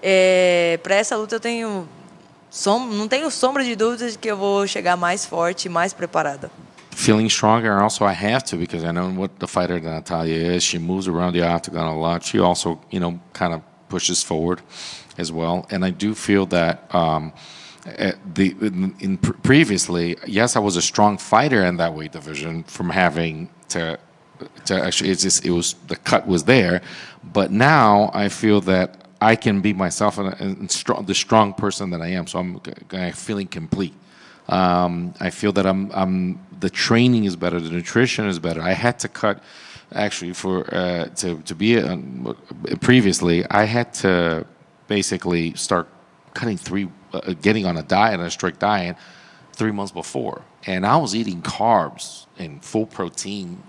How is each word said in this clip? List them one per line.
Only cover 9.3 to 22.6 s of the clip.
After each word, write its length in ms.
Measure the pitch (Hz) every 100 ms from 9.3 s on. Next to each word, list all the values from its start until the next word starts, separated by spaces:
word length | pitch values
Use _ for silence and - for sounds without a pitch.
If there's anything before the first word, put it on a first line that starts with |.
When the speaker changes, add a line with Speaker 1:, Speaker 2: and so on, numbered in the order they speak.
| -
Speaker 2:
the 80 | 90
fighter 320 | - 87 87
that 100 | 80
Natalia 680 | 78 - 82 82 80 85 90
is. 60 |
She 160 | - 87
moves 300 | 82 92 92
around 260 | 85 90
the 80 | 87
octagon 440 | 85 85 - 82 80
a 120 | 78
lot. 280 | 80 85 -
She 120 | 104
also, 440 | 90 87 87 80 -
you 80 | 101
know, 180 | 87 87 -
kind 220 | - 90
of 80 | 82 - _ _
pushes 340 | 92 - 90
forward 400 | - 80 85 90 - - - - - -
as 140 | 82
well. 340 | 82 82 90 -
And 140 | 98 92
I 60 |
do 220 | 85 101
feel 320 | 107 - 101 92
that, 460 | 87 82 85 -
um, 380 | - 82 78 78 - - - - - 185
eh, 280 | - 98 - 98
the, 220 | 82 95 -
in, 340 | 107 92 95 -
in 180 | 98 95
pre-, 200 | - -
previously, 720 | - 139 147 98 - 87 85 85 -
yes, 300 | 101 120 120
I 40 |
was 180 | 104 87
a 40 |
strong 360 | 82 - 107 98
fighter 460 | - 110 147 123 92
in 120 | 87
that 160 | 85
weight 180 | 78 78
division 500 | 82 76 76 78 82